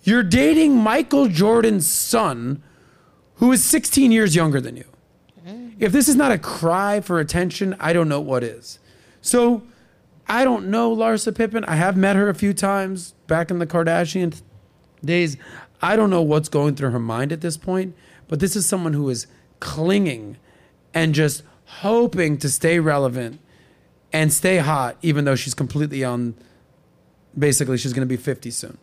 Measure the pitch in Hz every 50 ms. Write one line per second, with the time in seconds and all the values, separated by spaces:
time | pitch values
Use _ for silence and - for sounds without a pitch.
0 | _ 190 220 247 226 175 180 247 277 302 320 320 320 302 277 240 214 214 226 294
1 | 285 - - 277 277 226 175 151 196 214 226 233 220 226 214 196 147 - - -
2 | - - - 226 220 170 131 117 117 123 143 151 - - _ _ _ _ _ _
3 | _ _ _ _ _ _ _ - 226 247 262 - - - 311 320 - - - 277
4 | 269 247 226 226 220 196 151 170 165 156 139 135 127 123 123 123 127 - - _
5 | _ _ _ _ _ _ _ - 165 170 208 240 247 240 220 202 214 202 175 294
6 | 247 277 285 247 294 269 220 165 - - - - 165 165 170 185 202 202 208 208
7 | - - 180 165 151 156 - 175 180 180 - - 202 190 185 - - 156 170 175
8 | 165 151 143 143 151 143 131 123 120 117 107 117 - - - - _ _ _ _
9 | _ _ _ _ - - - 247 240 240 240 214 - - _ _ _ _ _ _
10 | _ _ _ _ _ - 208 233 262 262 247 208 190 190 202 233 233 233 226 220
11 | 220 226 220 208 - 220 208 - 226 214 208 226 208 - 160 151 170 190 196 190
12 | 190 196 202 190 202 208 180 - - 202 196 - 208 196 196 196 190 190 190 180
13 | 175 - _ _ _ - 160 165 170 156 180 175 170 156 - 170 165 165 165 175
14 | 175 156 - 190 180 170 156 - - _ _ - _ _ _ _ _ _ _ _
15 | - 147 170 175 175 160 139 - - - - - - _ _ _ - 175 208 220
16 | 220 202 185 170 165 147 151 156 156 - - 147 143 147 143 143 139 131 117 123
17 | 117 113 113 117 135 143 165 160 160 170 156 160 - 185 185 185 185 185 175 _
18 | _ - - - - _ 160 147 170 196 - 214 175 - - 185 175 160 151 143
19 | 147 135 127 113 - _ _ _ _ _ _ _ - - 135 147 160 175 196 202
20 | 196 165 131 113 107 101 104 - _ _ _ _ _ _ _ _ _ _ - 165
21 | 160 160 151 143 156 147 143 - - - _ _ _ - - - - 196 226 233
22 | 240 - - 185 170 156 151 147 156 143 127 - - 165 170 170 160 156 147 143
23 | 139 131 120 127 120 113 123 - _ _ _ _ _ _ _ _ _ _ _ _
24 | _ _ - 156 156 156 151 - - 185 190 180 147 147 156 143 127 120 - _
25 | - 165 147 147 147 139 135 127 - 135 123 - 147 123 - 147 151 147 143 135
26 | 131 127 123 120 120 117 110 - - _ _ _ _ _ _ _ _ _ _ _
27 | _ _ _ _ _ _ - 147 135 147 131 - 147 123 131 120 - 135 123 131
28 | 131 127 127 120 - 143 131 131 - 120 117 - - - - -